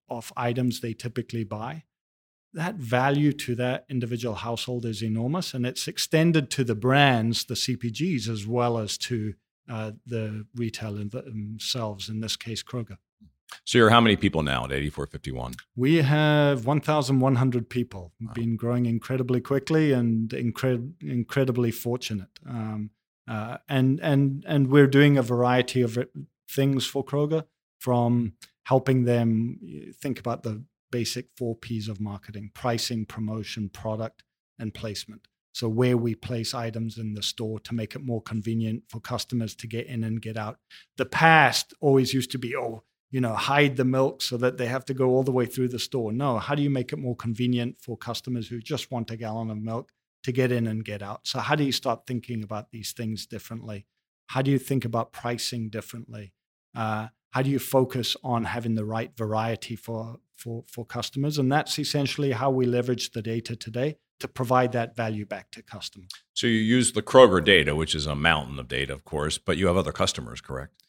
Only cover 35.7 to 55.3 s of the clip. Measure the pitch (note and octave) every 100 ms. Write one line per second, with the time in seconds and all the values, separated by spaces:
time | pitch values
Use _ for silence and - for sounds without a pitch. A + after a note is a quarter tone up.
35.7 | A2 B2+ B2 A#2 A2 - A#2 A2 B2+ A2+
36.7 | A2+ A2+ A2+ A2 G#2 - - A2 A2 -
37.7 | A#2 G#2+ C#3+ C3 A2+ - A2 A2+ A2+ A2
38.7 | A2+ - A#2 - A#2 - B2 A2 - A2+
39.7 | A2+ - A#2+ A2+ A2 A2 A2 G#2+ - _
40.7 | - _ - B2+ - E3 D#3+ C3 - -
41.7 | - D3 C3+ B2+ C3 A#2+ C3 A#2 C3+ A#2+
42.7 | A2+ - _ _ C3 A#2+ A2 - C#3+ C#3+
43.7 | B2+ B2+ C3 C3+ - - A#2+ B2 A#2+ A#2
44.7 | C3 C3 C3 B2+ B2+ C3 B2+ A#2 - B2
45.7 | A#2+ - C3 A2 A#2 C#3+ A2+ - D3 C#3+
46.7 | C3 A#2+ D3+ B2+ A#2+ A#2 A2 B2 B2 A#2+
47.7 | - - A2 B2 A2 C3 A#2+ G#2 A#2+ A#2
48.7 | C3+ - B2 A2+ A2+ A2+ A2 A2+ G#2+ A2
49.7 | A#2 A#2+ _ _ _ - B2 B2+ B2 A2+
50.7 | A2 G#2+ G2+ G2+ - - B2+ A2 D3+ C#3
51.7 | A#2 B2+ A2+ - B2 - A#2 G#2 G#2+ -
52.7 | A2+ - - A2 G#2 - A2 - A2+ A2
53.7 | G2+ - _ _ _ - C3 C3+ C3+ -
54.7 | C3+ A#2 A#2 - - A#2+